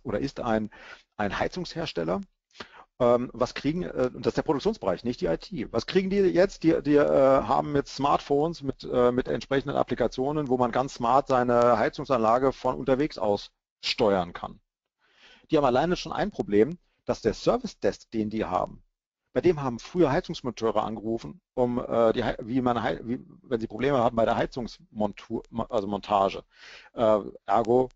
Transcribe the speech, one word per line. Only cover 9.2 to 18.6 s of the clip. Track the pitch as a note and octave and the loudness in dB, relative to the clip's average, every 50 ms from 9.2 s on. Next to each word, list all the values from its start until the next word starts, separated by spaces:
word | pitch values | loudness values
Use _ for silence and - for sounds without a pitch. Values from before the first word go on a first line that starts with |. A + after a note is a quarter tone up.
| - | -2
entsprechenden | - D3 B2 - - C3+ C3+ - C#3+ C3+ | -2 -4 -6 -4 -2 -2 -2 -2 -2 -2
Applikationen, | C3 B2+ - B2 - B2 A2 - C3 C3 C#3 D3+ D#3 D3+ B2 | -2 -2 -2 -2 -2 -2 -2 -2 -2 -4 -2 -2 -2 -2 0
wo | B2+ B2 | 2 2
man | B2 A#2+ | 2 2
ganz | A2 B2 C3 C#3 - | 2 0 -2 -2 -4
smart | - B2 A#2 B2+ C3 B2+ | -4 0 2 2 2 2
seine | - C3+ B2 B2 B2 A#2+ A#2+ A#2+ A#2+ A#2+ | 2 0 2 2 4 4 4 6 6 4
Heizungsanlage | G#2+ A#2+ D3+ - - C#3+ - C3+ A#2 A2 A2 A#2 B2+ C3+ C3+ B2 | 4 2 0 -2 -6 -4 -2 0 2 4 4 4 4 2 0 -2
von | - - B2+ B2+ | -2 -4 -4 -4
unterwegs | D3 C3 C3 C3 B2+ D3+ D#3 - - | -4 0 0 2 2 0 -4 -4 -4
aus | G#2+ G#2 G2+ G2+ - - _ _ _ _ _ _ - | 0 0 0 0 -2 -10 _ _ _ _ _ _ -8
steuern | - - - B2 G#2 G2 F#2+ F2 F2 E2+ | -6 -2 2 2 4 4 2 0 -2 -6
kann. | - - - - _ _ _ _ _ _ _ _ _ _ _ _ _ - - - _ _ - | -12 -14 -14 -14 _ _ _ _ _ _ _ _ _ _ _ _ _ -20 -20 -20 _ _ 0
Die | D#3 | 0
haben | D3+ C#3+ | 2 4
alleine | B2+ A#2+ B2+ D#3 E3+ F3+ | 4 2 2 2 0 -2
schon | - - D#3+ - | -2 -4 -8 -6
ein | - E3 G#3 | -4 -4 -6
Problem, | - - G#2+ G2 G2+ G2+ A2 C#3 F3+ - _ _ _ _ _ | -4 -6 -4 2 4 4 4 4 2 -10 _ _ _ _ _
dass | - A2 - | -6 -6 -2
der | - A2 F#2+ | -2 -2 -2
Service | - - E3 A3 B3 B3+ G#3 - _ | 0 0 0 0 0 -2 -8 -10 _
Desk, | - G2+ - - - _ - | -2 -2 -2 -4 -12 _ -4
den | A2 G#2+ G#2+ | -4 -4 -2
die | - A2 F#2+ | -2 -4 -4
haben, | E2 F2+ G2 | -2 -2 -2